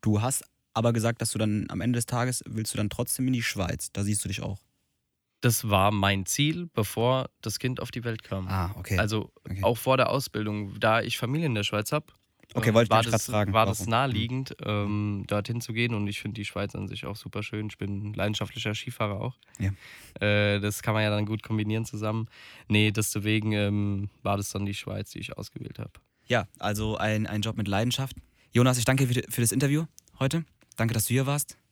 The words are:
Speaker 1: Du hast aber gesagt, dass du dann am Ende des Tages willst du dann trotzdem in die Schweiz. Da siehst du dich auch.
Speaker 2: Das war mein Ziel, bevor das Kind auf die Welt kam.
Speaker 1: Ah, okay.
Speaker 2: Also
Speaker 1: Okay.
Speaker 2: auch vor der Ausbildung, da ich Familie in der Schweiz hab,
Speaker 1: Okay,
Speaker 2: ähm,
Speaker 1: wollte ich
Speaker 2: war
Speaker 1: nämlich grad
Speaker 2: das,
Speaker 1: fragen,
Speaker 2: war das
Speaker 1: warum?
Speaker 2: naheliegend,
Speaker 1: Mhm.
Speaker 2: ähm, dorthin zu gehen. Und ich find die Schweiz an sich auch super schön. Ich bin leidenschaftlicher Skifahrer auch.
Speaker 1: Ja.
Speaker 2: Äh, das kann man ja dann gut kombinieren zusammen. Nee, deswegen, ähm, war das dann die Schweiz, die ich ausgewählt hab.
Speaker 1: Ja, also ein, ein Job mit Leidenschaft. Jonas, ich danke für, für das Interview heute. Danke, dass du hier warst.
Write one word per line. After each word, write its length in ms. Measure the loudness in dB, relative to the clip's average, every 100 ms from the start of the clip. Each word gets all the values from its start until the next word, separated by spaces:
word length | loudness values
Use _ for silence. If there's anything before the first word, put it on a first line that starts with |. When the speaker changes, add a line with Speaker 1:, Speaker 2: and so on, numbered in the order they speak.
Speaker 1:
Du 200 | 2 2
hast 220 | 2 -2 -6 _ _ 0
aber 160 | 2
gesagt, 300 | 4 2 0
dass 100 | -4
du 60 | 0
dann 300 | 0 0 -2
am 120 | -2
Ende 160 | 0 0
des 100 | 0
Tages 360 | -2 -2 -2 -6
willst 260 | -6 -4
du 40 | -2
dann 120 | -2
trotzdem 380 | -2 -4 0 0
in 60 |
die 100 | 0
Schweiz. 480 | 0 -2 -4 -4 -6
Da 120 | -2
siehst 200 | 0 0
du 40 | -2
dich 140 | -4
auch. 180 | -6 -8 _ _ _ _ _ _ _ _
Speaker 2:
Das 260 | 2 2 4
war 220 | 6 6
mein 340 | 4 4 2 0
Ziel, 440 | 0 0 0 -4
bevor 560 | -2 -2 2 2 2 -2 _
das 180 | -8 -4
Kind 220 | -4 -4
auf 100 | -6
die 140 | -6 -6
Welt 180 | -8
kam. 240 | -6 -6 -2
Speaker 1:
Ah, 260 | -2 -2 -4
okay. 200 | -2 0
Speaker 2:
Also 340 | 2 0 -4 _
Speaker 1:
Okay. 180 | -10 0
Speaker 2:
auch 160 | 2 2
vor 200 | 2 4
der 120 | 4
Ausbildung, 680 | 2 -2 -4 -4 -4 -6 0
da 220 | 4 4
ich 160 | 2 -4
Familie 300 | -2 0 0
in 60 | 0
der 80 | 0
Schweiz 260 | -2 0
hab, 220 | -2 -4 _ _ _ _ 0
Speaker 1:
Okay, 140 | 6
Speaker 2:
ähm, 60 | 6
Speaker 1:
wollte 100 | 8
ich 40 |
Speaker 2:
war 60 | 6
Speaker 1:
nämlich 120 | 6
grad 20 | 2
Speaker 2:
das, 100 | 2
Speaker 1:
fragen, 260 | 0 4
Speaker 2:
war 120 | 4 4
das 140 | 2
Speaker 1:
warum? 100 | 0
Speaker 2:
naheliegend, 640 | 2 2 0 -2 -4 -6 -8
Speaker 1:
Mhm. 40 | -2
Speaker 2:
ähm, 540 | 0 0 0 -2 -2 -2
dorthin 320 | -2 -2 -4
zu 140 | -4
gehen. 220 | -2 0 0
Und 120 | -2
ich 140 | -4
find 160 | -6 -6
die 80 | -6
Schweiz 300 | -4 -6 -4
an 120 | -8
sich 180 | -8 -10
auch 100 | -10
super 260 | -10 -10
schön. 240 | -8 -6 -8
Ich 100 | -6
bin 360 | -6 -6 -6
leidenschaftlicher 600 | -4 -2 -2 -4 -6 -4 -4
Skifahrer 440 | -6 -4 -4 -2
auch. 160 | -6 -8 _ -4
Speaker 1:
Ja. 120 | -4 -4 -12 -20 -20 -2 2
Speaker 2:
Äh, 340 | 4 4 2
das 200 | 0 -2
kann 120 | 0
man 100 | 2
ja 60 | 2
dann 160 | 2 0
gut 180 | -4
kombinieren 400 | -2 -2 0 -2
zusammen. 440 | -2 -4 -2 -2 -4 -10 -20 -20 2
Nee, 220 | 4 4
deswegen, 600 | 2 -2 -2 0 0 2
ähm, 560 | 2 2 2 0 -2 -4 _
war 160 | -2 -2
das 120 | -2
dann 140 | -4 -4
die 80 | -6
Schweiz, 360 | -6 -8 -8
die 80 | -10
ich 180 | -12 -12
ausgewählt 400 | -12 -12 -14 -10
hab. 200 | -12 -14 _ _ _
Speaker 1:
Ja, 200 | 0 0 -6
also 360 | -4 -2 -2 0
ein, 300 | 0 0 0
ein 140 | -2
Job 160 | -4 -4
mit 100 | -2
Leidenschaft. 480 | 0 0 -2 -4 -8 -20 _ _
Jonas, 240 | 4 4 4
ich 80 | 2
danke 220 | 4 4
für, 160 | 0 -2
für 140 | 0
das 100 | 2
Interview 340 | 2 2 2 -2 -10 _ -2
heute. 260 | 0 0 -4 _ _ -2
Danke, 160 | 0
dass 120 | 2 2
du 60 | 2
hier 100 | 2
warst. 320 | -2 -4 -10 _